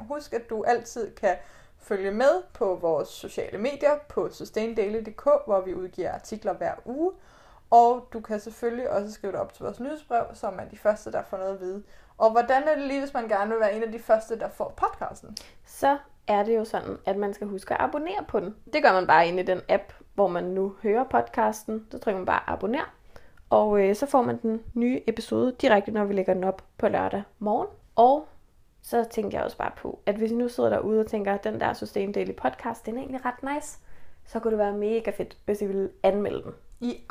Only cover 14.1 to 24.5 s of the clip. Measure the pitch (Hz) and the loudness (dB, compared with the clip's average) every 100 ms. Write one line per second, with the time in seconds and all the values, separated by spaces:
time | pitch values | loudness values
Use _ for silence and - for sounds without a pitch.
14.1 | 220 220 226 - - 208 - 440 - - | 2 2 -6 -6 -6 -8 -2 -2 -2 -10
15.1 | - - 214 - - - - 277 285 - | -10 -16 -16 -18 -20 -20 0 2 2 -2
16.1 | - - 208 208 226 214 196 104 190 - | -8 0 2 2 2 0 -4 -6 -6 -4
17.1 | 196 202 208 208 190 - - - 302 320 | -2 -2 -4 -8 -8 -2 0 0 -2 -4
18.1 | 392 - 214 175 - - 302 285 185 180 | -6 -2 -2 -4 -10 -4 2 4 6 6
19.1 | 156 170 180 180 185 - 202 - - - | 6 6 2 0 -2 0 0 -2 -20 -6
20.1 | - 196 175 180 190 196 190 220 220 262 | 0 2 2 -2 -2 -4 -2 0 0 2
21.1 | - - - 220 220 - 220 220 247 - | 0 0 0 0 0 -6 -8 -8 -8 -4
22.1 | 190 180 - - - 196 277 - - - | -2 0 0 0 -4 -2 -2 -4 -12 -20
23.1 | - - - - 214 214 208 196 208 277 | -20 -20 -14 2 4 6 4 4 2 2
24.1 | 269 240 233 226 | 2 2 0 -2